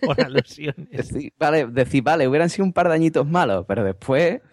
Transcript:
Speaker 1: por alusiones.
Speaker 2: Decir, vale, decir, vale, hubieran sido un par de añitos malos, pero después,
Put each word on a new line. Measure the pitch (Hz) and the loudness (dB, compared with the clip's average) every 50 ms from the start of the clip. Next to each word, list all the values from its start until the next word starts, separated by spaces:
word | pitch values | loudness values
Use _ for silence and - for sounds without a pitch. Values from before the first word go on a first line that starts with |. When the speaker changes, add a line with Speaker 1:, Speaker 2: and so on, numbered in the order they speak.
Speaker 1:
por | 277 214 139 - | -2 -2 0 0
alusiones. | - 131 131 139 - - - - 151 151 - - 151 - | -2 -2 -2 -4 -4 -4 -6 -12 -10 -10 -10 -10 -12 -12
Speaker 2:
Decir, | - 127 123 - - 135 147 - - - | -10 -10 -8 -8 -8 -10 -10 -10 -6 -4
vale, | 156 147 156 160 139 | 0 0 2 0 0
decir, | 113 120 135 127 107 - 139 113 | 0 0 0 0 2 0 0 2
vale, | 139 165 165 135 | 2 2 2 2
hubieran | 127 135 151 170 170 | 2 2 2 2 0
sido | - - 196 | 0 0 -2
un | 190 175 | 0 2
par | 175 180 175 | 2 2 2
de | 160 | 2
añitos | 165 165 160 160 151 131 143 | 2 2 2 2 0 0 2
malos, | 170 180 170 117 98 92 87 - | 2 2 2 2 0 0 -2 -2
pero | 101 117 104 | -2 -2 -2
después, | 98 92 - - - 131 143 175 165 196 - - _ | -2 -4 -4 -4 0 0 2 2 2 0 -4 -8 _